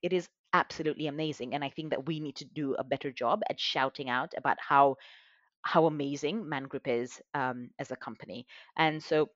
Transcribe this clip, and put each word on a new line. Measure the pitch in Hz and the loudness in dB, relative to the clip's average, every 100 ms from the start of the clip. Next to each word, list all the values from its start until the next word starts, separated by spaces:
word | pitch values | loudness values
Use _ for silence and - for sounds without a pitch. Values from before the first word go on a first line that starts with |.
it | 170 | -2
is | 180 175 _ - | -2 -2 _ 0
absolutely | 180 - - 156 - 151 | 2 2 -2 -4 -2 -4
amazing. | 143 156 143 123 143 | -2 -4 -4 -4 -4
And | |
I | 139 | -4
think | - 156 | -6 -4
that | 151 139 | -4 -2
we | 156 | -4
need | 151 - | -4 -8
to | 143 | -12
do | 151 139 - | -4 -2 -2
a | |
better | 131 139 143 | -2 -2 -4
job | - 120 208 - | -2 0 0 0
at | - | -2
shouting | - 143 135 - 131 | -2 0 0 -2 -2
out | 123 151 - | -2 -2 -2
about | 139 - | 0 0
how, | - 143 139 131 - - _ _ _ _ | 4 8 8 4 -10 -20 _ _ _ _
how | - 175 160 | 2 6 6
amazing | 151 139 143 147 220 156 | 2 -4 -2 -2 -4 -4
Man | 139 | -6
Group | 135 135 143 | -6 -8 -2
is, | 120 123 - - | -2 -2 -10 -6
um, | 143 127 123 123 - | -2 -2 -4 -10 -10
as | 139 | -10
a | 127 | -8
company. | - 110 - 123 - - - - | -10 -12 -12 -12 -14 -20 -10 2
And | 160 156 | 2 2
so | - 151 151 | 2 2 2